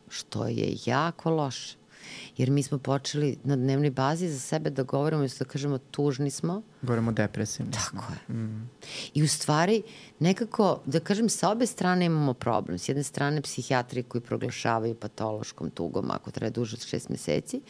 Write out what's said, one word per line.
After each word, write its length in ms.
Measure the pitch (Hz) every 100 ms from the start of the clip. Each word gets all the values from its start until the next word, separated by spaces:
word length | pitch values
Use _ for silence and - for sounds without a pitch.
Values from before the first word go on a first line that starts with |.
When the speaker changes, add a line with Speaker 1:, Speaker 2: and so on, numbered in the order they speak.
| -
Speaker 1:
što 380 | - - 104 117
je 300 | 117 98 113 113
jako 440 | 131 170 - 165
loše. 480 | 160 139 - - - _ - - - - -
Jer 120 | 127
mi 120 | 143
smo 140 | 131 139
počeli 600 | 127 139 135 147 147 110
na 120 | 139 135
dnevnoj 360 | 131 135 147
bazi 380 | 131 135 165 180
za 100 | 139
sebe 300 | - 160 156
da 140 | 135
govorimo, 360 | 131 139 151 156
umjesto 240 | 135 -
da 60 | 135
kažemo 280 | 139 143 135
„tužni 540 | - - 147 131 143
smo”. 300 | - 165 196 - -
Speaker 2:
Govorimo 300 | 123 117 117
depresivni 600 | 110 104 - 107 - 104
Speaker 1:
Tako 140 | 110 -
Speaker 2:
smo. 120 | 98 - 104 -
Speaker 1:
je. 60 | 117
Speaker 2:
Mm. 340 | 110 110 117 - - - -
Speaker 1:
I 100 | 147
u 40 | 156
stvari, 560 | - - 151 180 220 - - - -
nekako, 640 | 160 190 220 - 190 135 -
da 140 | 160
kažem, 300 | 165 202 226
sa 200 | - 180
obe 140 | 226 254
strane 400 | - 180 180 175
imamo 280 | 160 143
problem. 440 | 120 123 104 98 87
S 100 | -
jedne 140 | 135
strane, 380 | 139 - 143 151
psihijatri 640 | - - - 127 120 123
koji 180 | 123 120
proglašavaju 720 | - 113 117 - 117 113 117 113
patološkom 760 | 107 - 110 107 110 - -
tugom 420 | - 85 98 -
ako 200 | 50 -
traje 200 | - 110
duže 240 | 117 113 113
od 100 | -
šest 240 | 123 -
meseci 520 | - - - - 262